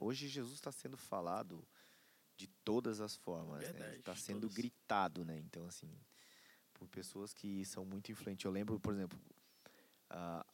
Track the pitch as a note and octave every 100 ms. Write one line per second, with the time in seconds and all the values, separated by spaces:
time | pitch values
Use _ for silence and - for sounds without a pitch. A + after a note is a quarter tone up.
0 | G#2 C3+ C#3+ C#3 A#2+ C#3 D3 - D3 C3
1 | - G2 E2+ F#2+ F#2+ E2 - - - -
2 | - - _ - F#2+ - - A2+ A#2 G#2+
3 | G#2+ - - E2+ D#2+ D2 D2+ - - -
4 | - F2 - G2+ G#2+ G2 A#2 - - G#2
5 | F2+ D#2 E2 D#2+ E2 E2+ F2 - - -
6 | - - - - - - - - F#2 -
7 | F#2 F#2+ G#2 - G2+ G2 F#2+ - F#2+ G2
8 | G2+ G#2+ - F#2+ G2 F#2+ G#2 G#2+ G#2+ G2+
9 | F2+ - - - - - - - - -
10 | - F2 F2 E2+ -